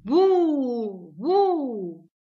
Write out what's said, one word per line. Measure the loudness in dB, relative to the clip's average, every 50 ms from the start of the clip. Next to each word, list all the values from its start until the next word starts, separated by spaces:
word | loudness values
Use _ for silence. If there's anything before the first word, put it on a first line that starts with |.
¡Bú! | _ 0 2 4 4 4 4 4 2 2 0 0 -2 -2 -4 -4 -6 -6 -8 -10 -16 -18 -16
¡Bú!. | -10 -4 0 2 2 2 2 0 -2 -4 -6 -6 -8 -8 -10 -12 -14 -18 _ _ _